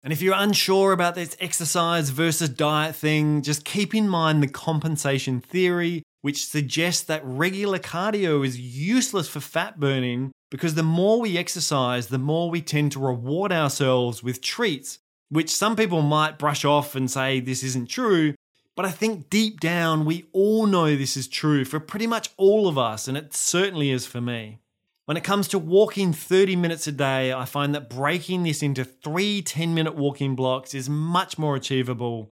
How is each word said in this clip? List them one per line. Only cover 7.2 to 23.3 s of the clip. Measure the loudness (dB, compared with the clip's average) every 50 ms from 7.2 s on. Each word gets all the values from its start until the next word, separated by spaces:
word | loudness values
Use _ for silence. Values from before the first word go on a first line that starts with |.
| -4
regular | -6 -2 0 0 0 0 0 -2 0 -2 -2
cardio | -4 -6 -4 -2 -2 0 0 0 2 2 2 2 2
is | 0 -2 -4
useless | -10 -10 -8 -6 -2 2 2 2 2 2 0 -2 -2 -2
for | -6 -10
fat | -10 -4 -4 -4 -4 -4 -6 -2
burning | 0 0 2 2 0 -2 -2 -4 -4 -6 -8 _ _ _
because | -8 -4 -2 -2 0
the | 2 2
more | 2 2 2 4 4 4 2
we | 2 0 -2
exercise, | -2 -4 -4 -6 -4 -2 0 0 0 2 2 0 -2 -4
the | -4 -4
more | -2 -2 0 0 0 0 -2
we | -2 -4
tend | -4 -2 0 2 2 0 0
to | -2
reward | -2 -2 -2 -2 -4 -4 -4 -2 -2 0 0
ourselves | 2 2 0 0 0 2 2 4 4 2 0 -2 -4
with | -6 -6 -6 -6
treats, | -6 -8 -4 -2 -2 -2 -2 -4 -8 -14 -16 -16 _ _ _ _ _ _
which | -2 -2 -2 0
some | -2 0 0 0 2
people | 2 0 2 2 2
might | 2 4 4 2 2 0 -2 -2
brush | 0 0 0 2 2
off | 4 4 4 2 0 -4
and | -4 -4 -2
say | -2 -2 0 0 0 -2
this | -2 -4 -6 -4 -4
isn't | -4 -4 -4 -6
true, | -6 -6 -2 2 2 4 4 4 2 0 _ _ _ _ _ _ _ _
but | -4 -4
I | -4
think | -2 -2 -2 -2 -2 -4 -6 _
deep | 2 2 2 2 0 -2
down | -2 0 0 2 2 2 2 2 2
we | 0 -2 -4 -6 _ 0
all | 2 4 4 4 4 4
know | 4 4 4 4 4 4
this | 2 0 -2 -4
is | -4 -6 -6
true | -6 -2 2 2 4 4 2
for | 0 -4 -8
pretty | -8 -6 -6 -4 -2
much | -2 -2 -2 -4 -6 _
all | 4 4 6 6 6 4
of | 2 2
us, | 2 0 0 -2 -4 -6
and | -6 -6
it | -6 -6 -8